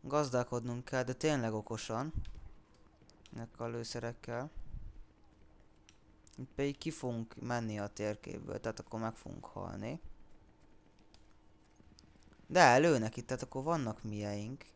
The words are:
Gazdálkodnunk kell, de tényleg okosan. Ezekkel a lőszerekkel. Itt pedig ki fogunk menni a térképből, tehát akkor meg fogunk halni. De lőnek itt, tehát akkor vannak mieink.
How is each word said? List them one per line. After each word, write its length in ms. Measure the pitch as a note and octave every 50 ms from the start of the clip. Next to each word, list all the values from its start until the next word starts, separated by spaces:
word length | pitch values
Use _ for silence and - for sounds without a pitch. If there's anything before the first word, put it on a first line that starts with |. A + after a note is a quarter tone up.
Gazdálkodnunk 840 | - C3+ C#3 D3+ D3 C3 B2 B2 B2 - B2 B2 A2+ B2 A#2+ A#2+ B2
kell, 180 | - - B2+ B2+
de 100 | B2 -
tényleg 400 | - - D#3 D3+ C3+ A#2 A2+ A2
okosan. 600 | G#2+ - - A2+ A2 - - A2 A#2 C#3 D#3 - - - - - - - - - - - - - - - - - - - - - - - - -
Ezekkel 320 | A#2 A#2 - - - A#2+
a 40 | A#2
lőszerekkel. 800 | A#2 A#2 A2+ - - A#2+ A2+ A#2 A#2+ - - - A#2 A#2+ C3 D#3 - - - - - - - - - - - - - - - - - - - - - - - - - - - - - - - - - - - - -
Itt 120 | - B2+ - -
pedig 220 | - C#3 C#3+ C#3
ki 140 | - - -
fogunk 500 | - - - B2 A#2+ A2+ A2+ A2+ - -
menni 380 | - A#2 B2 A#2+ A2+ A2 G#2+ G#2
a 80 | G2+
térképből, 720 | G2+ - - G#2 G#2 G#2 - - - - - - - - -
tehát 200 | - A2+ A2 -
akkor 200 | G#2+ - - A2+
meg 160 | A2+ A2+ A2+
fogunk 300 | - - - - - -
halni. 560 | - - G2 F#2 F#2 F#2+ G2 G#2 A#2 C#3+ E3+ - - - - - - - - - - - - - - - - - - - - - - - - - - - - - - - - - - - - - - - - - - - - - - - - -
De 300 | - D3 F3+ E3+ C3 A#2+
lőnek 400 | C3 D#3 E3+ D3 A#2+ A2 A2 -
itt, 100 | B2 A#2+
tehát 160 | - C3 B2 -
akkor 200 | - - C3 C3+
vannak 400 | D#3 E3+ D#3 C3 A2+ G#2 - -
mieink. 600 | A2 G#2 G#2 G#2 G#2 G#2 G#2 G#2 A2+ C3 - - - -